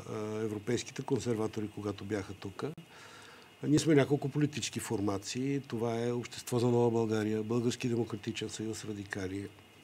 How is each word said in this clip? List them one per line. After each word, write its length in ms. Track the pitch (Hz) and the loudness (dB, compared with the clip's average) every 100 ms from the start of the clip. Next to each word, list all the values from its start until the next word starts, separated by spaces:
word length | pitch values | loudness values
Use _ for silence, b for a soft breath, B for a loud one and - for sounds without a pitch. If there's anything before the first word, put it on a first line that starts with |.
| - | -6
а, 340 | 113 107 107 | -6 -4 -2
европейските 580 | 110 107 101 120 - - | -2 -2 0 0 -2 -6
консерватори, 680 | 135 131 123 110 110 113 107 - | -2 0 0 0 0 -2 -6 -4
когато 280 | 104 101 | -6 -4
бяха 300 | 98 104 95 | -4 -4 -4
тук. 300 | 95 98 - 151 165 - B B B B B B B | -8 -10 -6 -8 -8 -16 B B B B B B B
Ние 160 | 135 147 | 2 4
сме 160 | 147 147 | 8 6
няколко 340 | 131 139 143 | 8 4 0
политически 500 | 147 143 127 - 120 | 2 0 0 -4 -4
формации. 840 | - 110 101 98 98 123 135 139 131 | -2 0 0 0 -4 -4 -2 -2 -2
Това 340 | 117 117 117 120 | -2 0 0 0
е 60 | |
Общество 480 | 123 113 - - 123 | -2 -4 -10 -2 2
за 80 | 120 | 4
нова 240 | 120 120 | 6 6
България, 520 | 113 113 110 107 110 | 4 4 2 2 0
Български 460 | 107 120 120 117 123 | 2 2 2 0 0
демократичен 600 | 117 107 110 107 110 107 | 0 0 -4 -6 -4 -4
съюз, 360 | - 110 107 104 | -4 -6 -6 -6
Радикали. 600 | 104 101 101 92 95 101 - - - | -6 -4 -4 -4 -4 -8 -12 -20 -20